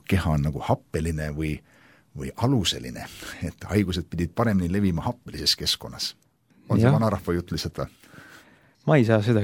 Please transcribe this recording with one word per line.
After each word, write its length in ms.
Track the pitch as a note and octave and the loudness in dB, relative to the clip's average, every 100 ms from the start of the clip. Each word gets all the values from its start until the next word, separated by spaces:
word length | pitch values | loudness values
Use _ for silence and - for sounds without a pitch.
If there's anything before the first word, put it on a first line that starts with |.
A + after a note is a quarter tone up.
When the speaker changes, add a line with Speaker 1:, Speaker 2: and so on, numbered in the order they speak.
| - | 0
Speaker 1:
keha 280 | F#2+ E2+ D2+ | 0 2 2
on 100 | D2 | 0
nagu 140 | C#2 | -2
happeline 680 | - C#3 - D#2+ D#2+ D#2 D2+ D2 | -2 -2 -2 -4 -2 -4 -4 -4
või, 220 | D#2 D2 _ _ _ _ _ C#2+ | -4 -6 _ _ _ _ _ -12
või 140 | C2+ - B2 | -10 -2 0
aluseline, 600 | C3 F2 - B1 B1+ - - - - D#2+ | 2 0 -4 -8 -12 -14 -14 -16 -8 -10
et 220 | - - | -8 0
haigused 380 | G2+ F2+ F2+ E2 | 2 2 -2 -4
pidid 240 | E2 F2 - | -4 -4 0
paremini 360 | A#2 G2 E2+ | 2 2 2
levima 340 | G2 G2 D#2+ A#2 | 2 2 0 -2
happelises 500 | - - - D2+ - | -6 -12 -4 -2 -2
keskkonnas. 540 | - - - - - - _ _ _ _ - | -2 -4 -8 -10 -10 -10 _ _ _ _ 0
On 100 | A2 | 4
see 80 | A#2+ | 6
Speaker 2:
Jah. 80 | C#3+ | 4
Speaker 1:
vanarahva 400 | A2 G2 - F2 | 2 0 0 -2
jutt 160 | F2 | -2
lihtsalt 300 | D#2+ E2 - | -6 -6 -6
või? 80 | C2+ _ - - - - - _ _ _ C#3+ | -10 _ -20 -20 -20 -20 -20 _ _ _ 2
Speaker 2:
Ma 100 | C3+ | 4
ei 60 | A2+ | 6
saa 140 | A2 | 4
seda 160 | G#2+ A2 | 4 4